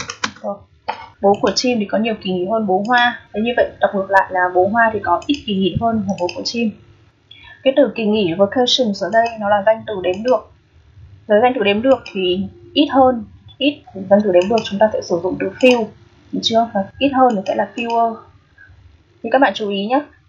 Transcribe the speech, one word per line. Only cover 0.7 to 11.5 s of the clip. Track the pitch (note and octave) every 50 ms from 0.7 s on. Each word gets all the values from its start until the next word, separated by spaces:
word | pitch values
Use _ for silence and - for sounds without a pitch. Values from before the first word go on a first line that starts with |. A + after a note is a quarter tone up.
| _ _ _ - - - - - - -
Bố | - G3 G3+ G3
của | - G#3+ - - -
Tim | B3 A#3+ A3
thì | G3+
có | G3 - G3+
nhiều | A3 A#3 G#3+ -
kỳ | - F#3+
nghỉ | F#3 F3+ F3+
hơn | F#3+ A3+ A3+ A3 G3
bố | F#3 F#3 G#3 A#3
Hoa. | B3 A#3+ A#3+ A#3+ A#3 - - _ -
Thế | G#3
như | A3 A#3+ A#3+ A#3+
vậy | - - - -
đọc | - G3+ -
ngược | G3 F#3+ -
lại | G3 F#3+ F#3+ -
là | F#3 F3+ F3+ F3+ F3+
bố | F3+ F#3 G3
Hoa | G#3 A#3 A3+ A3 A3
thì | G3+ F#3+
có | F3 F3 E3+ -
ít | - C#4+ C#4 -
kỳ | A3 G3+
nghỉ | F#3+ F#3+ F3+ - -
hơn | A#3 A#3 A3+ A3 G3 G3
là | F#3+ E3
bố | F3 F3 -
của | - G3 - -
Tim. | A#3 A#3 G#3+ - - - _ _ _ _ _ _ _ _ _ - - - - - - -
Cái | C4+ C4+ D4
từ | C4+ A3 -
kỳ | A3+ A3
nghỉ | G#3 G#3+ A3 G3+ E3 E3
vacations | F#3 G3+ G3+ - C4+ B3 B3 - - B3+ G#3+ G3 - -
ở | E3+ A3
đây | A3+ A#3 A3+ A3+ A3
nó | G#3 G3+
là | G#3 G#3 G3
danh | A3 A3 A3+ A3 A3
từ | G#3+ F#3+ F3+
đếm | F3+ F3+ G3 A3+
được. | B3+ B3 - - - _ _ _ _ _ _ _ _ _ - - - - - _ -
Với | G#3 G#3
danh | A#3+ B3